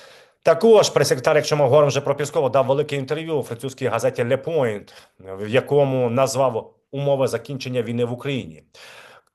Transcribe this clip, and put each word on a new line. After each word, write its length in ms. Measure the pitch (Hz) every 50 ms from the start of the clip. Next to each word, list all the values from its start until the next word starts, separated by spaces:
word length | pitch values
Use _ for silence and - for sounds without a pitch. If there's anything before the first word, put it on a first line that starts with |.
| - - - - - _ _ _ -
Також 460 | 170 160 165 220 233 220 202 - -
прес-секретар, 460 | - 156 147 147 160 127 - 160 151
якщо 220 | 151 147 - 151
ми 60 | 147 143
говоримо 240 | 120 135 151 147
вже 140 | 139 120 139
про 140 | - 139 139
Піскова, 340 | - 147 143 - 165 143 123
дав 160 | 107 135 131
велике 300 | 120 139 147 147 147 143
інтерв'ю 480 | 139 131 135 151 156 160 165 160 135 117
французькій 440 | - 120 113 - 131 131 - 131
газеті 360 | 113 107 113 123 127 117 - 120
"Le 140 | 120 131
Point", 560 | 127 - 156 165 151 127 113 104 101 - - - - - _ _ _
в 280 | 92 95 95 95 104
якому 600 | 107 117 131 131 - 143 147 139 135 131 131 127 117
назвав 640 | 117 131 135 123 - 131 135 127 113 107 - - _ _ _ _
умови 360 | - 139 143 143 139 131 131
закінчення 540 | 110 117 113 - - 143 131 - 127 123 123
війни 240 | 110 113 117 120 123
в 60 | 117
Україні. 520 | 120 120 - 143 139 123 90 80 78 76 - _ _ - - - - - - - - - _ _ -